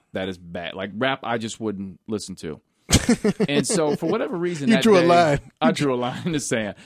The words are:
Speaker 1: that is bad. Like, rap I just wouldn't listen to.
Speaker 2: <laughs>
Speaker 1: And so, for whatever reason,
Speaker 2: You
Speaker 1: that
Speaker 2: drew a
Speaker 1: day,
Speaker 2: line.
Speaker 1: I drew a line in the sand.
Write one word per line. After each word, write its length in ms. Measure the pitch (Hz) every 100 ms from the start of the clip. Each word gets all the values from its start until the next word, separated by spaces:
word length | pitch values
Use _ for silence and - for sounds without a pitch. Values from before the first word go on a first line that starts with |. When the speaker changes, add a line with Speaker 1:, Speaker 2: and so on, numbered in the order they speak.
| _
Speaker 1:
that 160 | 101 95
is 100 | 90
bad. 360 | 85 87 85
Like, 180 | 92 101
rap 280 | 98 131 135
I 140 | - 117
just 200 | 110 -
wouldn't 400 | 110 98 98 85 -
listen 300 | 107 - 90
to. 240 | 82 73 _ _ -
Speaker 2:
<laughs> 580 | - - 233 214 - 196
Speaker 1:
And 180 | 143 160
so, 300 | 202 151 143
for 120 | 120
whatever 280 | 208 285 185
reason, 320 | 175 170 139
Speaker 2:
You 80 | 220
Speaker 1:
that 80 |
Speaker 2:
drew 140 | 226 190
a 40 |
Speaker 1:
day, 60 | 170
Speaker 2:
line. 320 | 175 165 139 - _
Speaker 1:
I 100 | 160
drew 220 | 185 143
a 20 | 123
line 260 | 123 131 175
in 60 |
the 60 | 151
sand. 340 | - 120 107 -